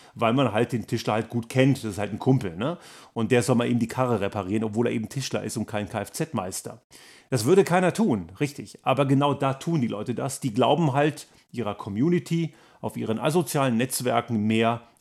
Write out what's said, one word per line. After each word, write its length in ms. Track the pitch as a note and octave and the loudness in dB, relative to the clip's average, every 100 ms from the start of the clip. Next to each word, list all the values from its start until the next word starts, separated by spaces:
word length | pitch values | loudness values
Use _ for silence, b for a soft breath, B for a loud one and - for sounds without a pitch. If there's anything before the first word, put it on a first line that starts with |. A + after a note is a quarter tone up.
| B | B
weil 200 | B A#2 | B 2
man 200 | B2+ B2+ | 4 2
halt 180 | G#2+ A#2+ | 2 0
den 160 | B2 G#2 | -2 -4
Tischler 260 | A#2 - | -4 -2
halt 160 | A2 A2 | -2 -2
gut 200 | A#2+ A2 | -6 -2
kennt, 340 | B2+ C3+ C3 | 4 4 2
das 80 | A2 | -2
ist 60 | G2 | -6
halt 140 | G2+ | -6
ein 80 | G#2+ | 0
Kumpel, 360 | - C3+ G2 E2 | 2 2 2 -4
ne? 220 | B2+ F3 B B B | -6 -6 B B B
Und 180 | - A2 | -4 2
der 120 | B2 | 4
soll 120 | A#2+ A#2+ | 4 2
mal 140 | A#2+ | 2
eben 100 | A#2+ | 0
die 80 | A2+ | 0
Karre 340 | - B2+ A2+ | -2 0 0
reparieren, 420 | G2 G#2+ F#2 A2 | -2 -4 -2 -2
obwohl 240 | A2 G#2+ A#2+ | -2 0 0
er 60 | |
eben 160 | A#2 G#2+ | -2 -4
Tischler 340 | C#3 C3 G#2+ | -8 -6 -6
ist 140 | G#2+ A2+ | -4 -6
und 100 | G#2 | -4
kein 200 | G#2+ G2+ | -6 -6
Kfz-Meister. 920 | G2+ G2+ - D#3 G#2+ F#2 - A2+ A2+ _ B B B B | -6 -6 -6 -4 -4 -6 -8 -12 -14 _ B B B B
Das 160 | C3 A2+ | 0 4
würde 180 | F#3+ | 4
keiner 300 | - F3+ F3+ | 6 4 2
tun, 380 | - G#3+ A2 E2 - | 2 2 0 -4 -4
richtig. 400 | C#3+ - G#2+ - | -6 -6 -14 -6
Aber 220 | C3 C3+ C#3 | 0 2 4
genau 280 | C3+ C#3+ | 4 2
da 200 | C#3 C3+ | 2 -2
tun 280 | C3 - E3 | -2 -2 0
die 60 | A#2 | 0
Leute 280 | G#2 G#2+ A#2 | -2 -6 -4
das. 240 | B2+ - | -6 -4
Die 140 | C3 | -4
glauben 400 | G#2+ A#2+ E3 D#3+ | 2 4 4 2
halt 340 | C3 D3+ D3+ - b b | 2 0 0 -10 b b
ihrer 240 | A#2+ G#2 G2+ | -6 -6 -6
Community 800 | - G2+ D#3 F3 - E3 E3 b b b | -6 0 2 2 0 -2 -2 b b b
auf 160 | A2+ A#2+ | -10 -6
ihren 220 | A2+ A2 | -4 -2
asozialen 580 | C#3+ E3 D3 D3 C3+ A2+ | 0 0 0 0 0 0
Netzwerken 680 | C3 - B2 A#2 A2+ A2+ G#2+ | 0 -2 0 0 0 0 2
mehr 340 | A2 A2+ A#2 - b | 2 2 0 -6 b